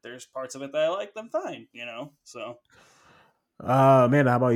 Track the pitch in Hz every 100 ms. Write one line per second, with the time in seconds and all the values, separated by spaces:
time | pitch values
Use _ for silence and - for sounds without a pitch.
0 | 117 127 - 135 131 135 139 147 156 190
1 | 208 220 226 311 370 131 110 117 120 117
2 | 143 _ - 123 113 120 _ _ _ _
3 | _ _ _ _ _ _ - 131 135 131
4 | 123 143 127 123 127